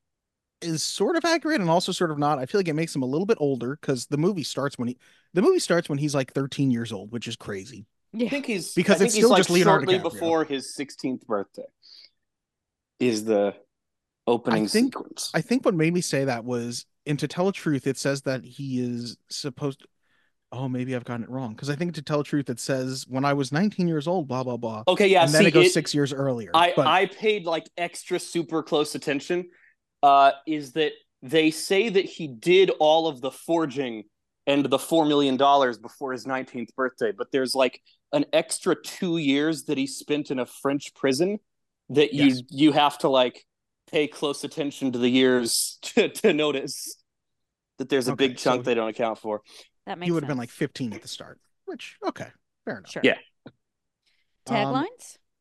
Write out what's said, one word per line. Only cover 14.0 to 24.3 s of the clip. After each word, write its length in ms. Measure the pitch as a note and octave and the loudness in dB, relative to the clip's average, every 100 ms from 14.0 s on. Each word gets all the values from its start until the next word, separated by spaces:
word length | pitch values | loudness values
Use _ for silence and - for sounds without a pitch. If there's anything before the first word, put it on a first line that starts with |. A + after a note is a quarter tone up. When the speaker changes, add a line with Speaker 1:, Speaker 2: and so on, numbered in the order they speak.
| _ _ - | _ _ -2
Speaker 3:
opening 380 | A#2+ - A2 | -2 0 0
Speaker 1:
I 40 | G#2 | 2
think, 260 | G#3+ B3+ | 2 0
Speaker 3:
sequence. 360 | - - - - | -2 -14 -12 -4
Speaker 1:
I 60 | E3 | -4
think 240 | - B3+ | -2 0
what 100 | C#4+ | 0
made 180 | F3 D#3+ | 2 0
me 80 | F3 | 0
say 240 | - C#3 | -2 -2
that 200 | C3+ A#2 | -2 -4
was 420 | A#2+ B2 A#2+ A#2+ - _ - | -4 -6 -6 -10 -14 _ -6
in 100 | D3 | -4
To 100 | D3 | -4
Tell 180 | - F#3+ | -2 -4
the 60 | |
Truth, 340 | F#3+ E3 C#3 - | -2 -4 -2 -2
it 120 | B2+ | -4
says 240 | C#3 C#3 | -2 -4
that 220 | C#3 C3 | -4 -6
he 340 | B2+ B2 C#3 B2+ | -8 -12 -6 -4
is 360 | B2 A#2+ A#2+ - - | -4 -6 -10 -14 -14
supposed 520 | - C#3+ - C#3+ C3 | -10 -10 -6 -8 -8
to, 60 | _ _ _ _ _ _ - | _ _ _ _ _ _ -16
oh, 160 | A#2+ C3+ | -8 -6
maybe 260 | B2+ B2+ | -6 -4
I've 100 | B2 | -6
gotten 200 | B2 A#2+ | -6 -10
it 60 | A2 | -8
wrong. 260 | B2+ B2 A2 | -10 -10 -10
'Cause 140 | C#3 | -8
I 40 | |
think 200 | C#3+ F3 | -6 -6
To 80 | D#3 | -8
Tell 160 | C#3 D3 | -4 -4
the 60 | |
Truth, 240 | C#3+ D3 C3+ | -2 -4 -4
it 100 | A#2 | -6
says, 440 | - C3 C3 C3 - | -4 -4 -4 -8 -6
"When 160 | C3 | -2
I 80 | C#3+ | 0
was 180 | C#3+ C3 | 0 -2
nineteen 380 | D3 G#3 G3 F3 | 0 0 0 0
years 180 | D#3+ D3 | 0 -2
old, 220 | F#3 | -4
blah, 160 | C3+ | -4